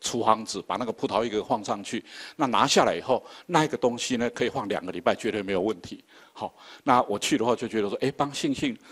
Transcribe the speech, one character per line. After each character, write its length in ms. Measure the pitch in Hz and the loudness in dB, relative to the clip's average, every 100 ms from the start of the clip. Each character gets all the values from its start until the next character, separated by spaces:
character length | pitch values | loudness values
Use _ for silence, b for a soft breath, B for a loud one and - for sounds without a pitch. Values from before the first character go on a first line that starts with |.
厨 220 | - 120 | -6 0
房 220 | 110 110 110 | 4 4 2
纸， 160 | 98 | -8
把 140 | - 95 | -4 -4
那 80 | |
个 80 | 117 | -4
葡 160 | 107 131 | -4 -2
萄 160 | 101 | 0
一 60 | 117 | 0
个 120 | 104 | -2
放 200 | 90 117 | -2 -2
上 180 | 104 104 | -2 -6
去。 200 | 95 117 - B B B | -6 -8 -8 B B B
那 120 | 139 | 0
拿 200 | 104 135 | 4 4
下 160 | 202 | 6
来 120 | 123 85 | 4 2
以 60 | |
后， 220 | - 120 - B B | 0 0 -2 B B
那 180 | 165 | 2
一 40 | 156 | 2
个 100 | 131 | 2
东 200 | 123 117 | 0 0
西 200 | - 123 | -2 0
呢， 120 | 120 | -2
可 140 | - | 0
以 60 | 120 | -2
放 180 | - 104 | -2 -4
两 180 | 95 87 | -4 -6
个 60 | |
礼 80 | 87 | -2
拜， 160 | 113 98 | 0 0
绝 160 | 117 | 0
对 100 | 104 | -4
没 120 | 98 | -2
有 80 | 95 | 0
问 180 | 101 98 | 0 -2
题。 240 | - 104 _ B B | -8 -16 _ B B
好， 220 | B 107 - B B | B -10 -10 B B
那 180 | - 123 | 2 4
我 140 | 117 101 | 4 0
去 180 | - 143 | 0 2
的 60 | |
话 100 | 113 | 2
就 140 | 113 117 | 0 0
觉 140 | 110 | -2
得 80 | 101 | -2
说， 80 | 107 | 0
哎， 100 | 131 - | -2 -2
帮 180 | 143 | -4
信 200 | 139 156 | -2 -2
信 240 | 127 143 110 B | -2 -2 -6 B